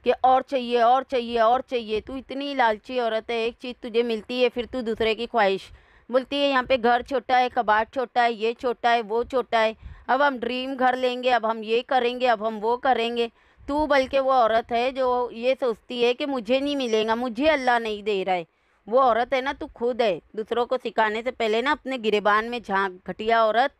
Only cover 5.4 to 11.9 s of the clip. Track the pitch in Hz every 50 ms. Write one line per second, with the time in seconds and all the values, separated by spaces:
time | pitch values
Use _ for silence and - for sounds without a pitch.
5.4 | 208 196 196 180 - - - - _ _ _ _ _ - 233 262 254 - 285 285
6.4 | 285 277 277 262 247 226 269 254 214 240 240 240 240 - 277 247 208 - 254 247
7.4 | 254 247 - 254 226 202 214 214 226 - - 277 247 - _ 240 240 240 233 202
8.4 | 214 226 202 - - 247 226 _ - 240 233 240 226 190 220 226 175 - - 247
9.4 | 233 _ - 226 220 220 220 _ - - - - - - 240 262 285 285 269 233
10.4 | 226 240 247 254 254 262 277 240 254 254 254 254 254 254 247 254 240 254 247 233
11.4 | 214 220 226 226 214 214 226 233 247 -